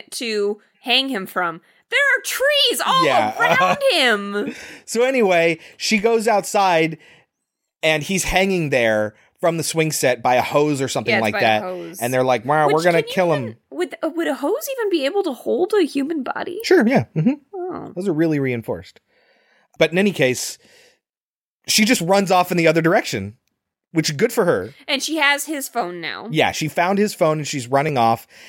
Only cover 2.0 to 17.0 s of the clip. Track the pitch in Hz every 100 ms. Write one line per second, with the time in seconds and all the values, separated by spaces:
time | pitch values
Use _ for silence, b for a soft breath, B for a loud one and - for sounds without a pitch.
2 | 554 508 - - 539 587 539 302 339 523
3 | 269 - - - - 508 523 554 554 269
4 | 254 208 202 202 190 254 - - - 226
5 | 254 269 202 175 165 160 B B - 220
6 | 220 226 220 208 190 208 190 165 165 165
7 | b b b _ _ _ _ _ 156 156
8 | 147 190 - 185 196 185 151 131 113 107
9 | 107 b b _ 175 165 147 160 156 143
10 | 135 123 123 127 113 147 151 139 131 135
11 | 110 214 110 143 113 107 104 180 170 98
12 | 123 127 127 123 123 151 151 151 175 165
13 | - 196 175 147 113 113 _ 277 349 -
14 | 320 330 302 269 285 494 571 539 427 339
15 | 269 403 381 247 - 233 381 427 294 277
16 | 277 330 240 - - - 453 359 226 160